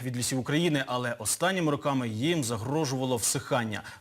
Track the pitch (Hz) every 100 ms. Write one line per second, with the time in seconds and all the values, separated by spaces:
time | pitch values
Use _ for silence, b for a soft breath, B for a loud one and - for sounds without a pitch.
0 | 127 123 117 131 120 147 175 147 131 123
1 | 123 120 107 - 170 190 156 143 147 135
2 | 123 107 147 175 117 117 110 147 147 131
3 | 131 123 - 143 - 131 113 98 - B